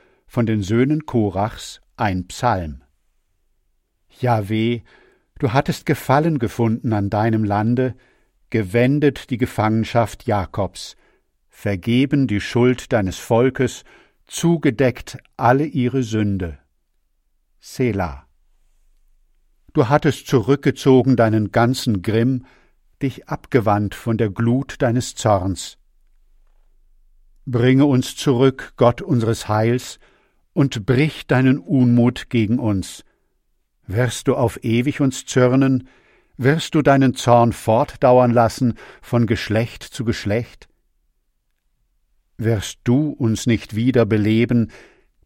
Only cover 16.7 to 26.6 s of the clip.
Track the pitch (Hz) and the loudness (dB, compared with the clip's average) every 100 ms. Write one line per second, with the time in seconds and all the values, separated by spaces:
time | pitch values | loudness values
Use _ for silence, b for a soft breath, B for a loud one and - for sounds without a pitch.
16.7 | _ _ _ _ _ _ _ _ _ - | _ _ _ _ _ _ _ _ _ -16
17.7 | - 123 98 85 69 _ _ _ _ _ | -4 -2 -2 -6 -8 _ _ _ _ _
18.7 | _ _ _ _ _ _ _ _ _ _ | _ _ _ _ _ _ _ _ _ _
19.7 | 151 113 147 156 - - 131 107 139 143 | -2 2 2 2 -2 0 0 2 0 0
20.7 | - 139 131 131 120 110 110 101 113 120 | 0 4 4 4 2 2 2 0 0 0
21.7 | 131 123 98 95 110 120 127 b b b | 0 -2 -2 0 0 0 -2 b b b
22.7 | b _ _ 135 - - 147 - 123 104 | b _ _ -8 -8 -12 -14 -2 0 2
23.7 | 104 104 - 127 113 107 92 117 127 135 | 0 -2 -6 -4 -2 -2 0 0 0 -4
24.7 | - 127 123 - - 113 101 92 87 - | -4 -2 -2 -4 -4 0 0 0 -6 -10
25.7 | - _ _ _ _ _ _ _ _ | -18 _ _ _ _ _ _ _ _